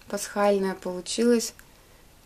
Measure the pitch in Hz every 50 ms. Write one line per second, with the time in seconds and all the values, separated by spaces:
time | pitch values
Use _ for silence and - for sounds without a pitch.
0 | - - - 202 - - - 208 202 202 202 196 190 190 185 185 - 185 180 180
1 | 180 - - - 226 240 240 226 220 - - - - _ - _ _ _ - -
2 | - - _ _ _